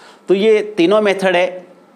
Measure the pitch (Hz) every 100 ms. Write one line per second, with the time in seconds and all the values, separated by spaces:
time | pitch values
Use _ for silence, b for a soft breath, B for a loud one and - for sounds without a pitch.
0 | B B - 190 220 214 - - 170 214
1 | 208 190 190 175 185 - - - _